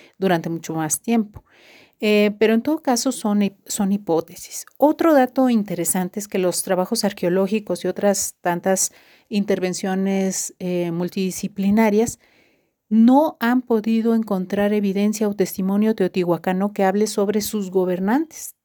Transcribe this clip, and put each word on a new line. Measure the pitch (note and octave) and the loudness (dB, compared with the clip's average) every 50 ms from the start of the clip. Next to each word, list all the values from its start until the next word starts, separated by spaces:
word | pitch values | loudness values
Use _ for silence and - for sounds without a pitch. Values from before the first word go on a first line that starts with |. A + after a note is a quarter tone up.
| - - _ | -20 -20 _
durante | - F#3+ F#3+ F3 E3 E3 E3 | -4 -2 0 0 0 -2 -4
mucho | E3 D#3+ - - D#3+ | -6 -8 -8 -6 -4
más | D#3+ D#3+ D3+ - - | -4 -4 -4 -4 -4
tiempo. | - - A#3 A3+ G#3+ G#3 - - - _ _ _ - - - - - _ _ _ | -2 0 0 0 0 -2 -6 -20 -20 _ _ _ -20 -20 -20 -20 -20 _ _ _
Eh, | A3 G#3+ G#3 G#3 G#3 G#3 G#3 G#3 | 0 2 4 4 4 2 2 2
pero | A3 G#3+ A3+ | 2 2 4
en | A3+ A3+ | 2 2
todo | D4 D#4 D#4 - | 0 -2 -2 0
caso | - B3 A#3 - C4+ | 0 0 0 0 -2
son | B3+ - - G#3+ G#3 G#3 G3+ | -4 -2 -2 0 0 2 0
hip-, | G3 - _ _ | 0 -2 _ _
son | - - - G3+ G3 | -8 -4 -2 0 0
hipótesis. | G3+ G3+ G#3 - D#3+ D#3 - - F3 - - - - - - - _ | 0 -2 0 0 0 0 -2 -4 -10 -20 -18 -16 -14 -14 -16 -16 _
Otro | - C4+ D4+ D#4 - E4 E4 D#4 | 2 2 2 4 4 2 4 4
dato | C4+ B3+ B3+ - C4+ C4 B3+ | 4 4 2 2 0 2 2
interesante | A#3+ A3 G3+ G#3 F3 F3 E3+ - - F#3 F3+ F3+ - G#3 | 2 0 0 -2 -4 -4 -4 -2 -2 -2 -2 -4 -6 -8
es | G3+ - | -8 -4
que | - G3 | -2 0
los | F3+ F3+ F3 - - | 0 0 0 -2 -2
trabajos | - F#3+ F3+ F#3 - A#3 A3 - | -2 0 0 0 0 -2 -2 -2
arqueológicos | G3 G3+ - - F3 F3 F#3+ G3 F#3+ G#3+ A3 G#3 - F3+ E3+ - | -2 -2 -2 -2 0 2 2 0 0 0 -2 -2 -4 -6 -4 -4
y | F3+ | -6
otras | F#3 - - G3+ G3 - - - - _ | -4 0 0 0 0 0 -2 -6 -8 _
tantas | - F3+ F3 F3 - F#3+ F#3+ F#3 - - - - _ _ - _ _ - | -4 -4 -2 -2 0 0 0 0 -2 -4 -6 -10 _ _ -20 _ _ -6
intervenciones, | A#3 G#3 G3+ - G3 F#3 F#3 F#3 F3+ - - F#3+ F#3+ F#3+ F#3+ G3 G3 G3 F#3+ F#3+ F#3+ - - - - - | -4 -2 0 0 0 -2 -2 -4 -4 -4 -4 -4 -2 -2 -2 0 0 0 0 -2 -2 -4 -8 -10 -10 -8
eh, | F#3+ F3+ F3+ F3 F3 E3+ E3 | -6 -4 -2 -2 -2 -2 -2
multidisciplinarias | E3+ F3+ F3 - G3+ F#3+ F#3 F3+ - - F#3 - - F#3+ G3 G3+ A3 A3+ G#3+ G3+ G#3 A3+ B3 - - _ _ _ _ _ _ _ _ _ _ _ _ _ - | -4 -4 -4 -4 -4 -4 -4 -4 -6 -8 -8 -6 -2 0 2 4 4 4 4 4 2 2 0 -2 -8 _ _ _ _ _ _ _ _ _ _ _ _ _ 0
no | G#3+ A3+ A3+ A#3+ B3+ C#4 D#4 D4+ - - | 4 6 6 8 8 6 4 2 0 -2
han | A#3 A#3 B3 B3+ B3 | -2 0 0 0 0
podido | - A#3 A3 G#3 A3 A3+ A3+ G#3+ A#3 A3+ | 0 0 0 0 0 0 0 2 2 2
encontrar | A3+ A3 G#3+ G3+ F#3 F#3 F#3 G3+ G3 G3+ G#3 G#3 | 0 0 0 -2 -4 -4 -2 -2 0 0 2 0
evidencia | G#3+ G3+ G3 F#3 G3 G#3 G#3+ G#3+ - A3 G#3 | 0 0 0 0 0 0 0 0 0 -2 -2
o | G3+ | 0
testimonio | - F#3 F#3 - - F#3 F#3+ G3 G#3 G#3+ A3 A3 | 0 -2 -2 -2 -4 -2 0 0 2 2 2 2
teotihuacano | - F#3 F3+ - F#3+ F3 E3+ E3+ D#3+ - F#3+ F#3 F#3 G3 G#3 G3+ | 0 0 -2 0 0 0 0 0 0 0 -2 -2 0 -2 -2 -2
que | - G3 | 0 0
hable | F#3+ F#3+ G#3 G#3+ G#3+ | 2 2 0 0 -2
sobre | - - G3+ G3 G#3 G#3+ | -2 -2 -2 0 0 -2
sus | G#3 - - G#3+ G3 F#3 | -4 -4 -4 -6 -6 -2
gobernantes. | F3+ F#3+ F#3 F3+ F3+ F3 F#3+ G3+ A#3 D4 D#4+ - - - - - - _ _ | -2 -2 0 0 -2 -2 0 0 0 0 -2 -4 -8 -14 -16 -16 -18 _ _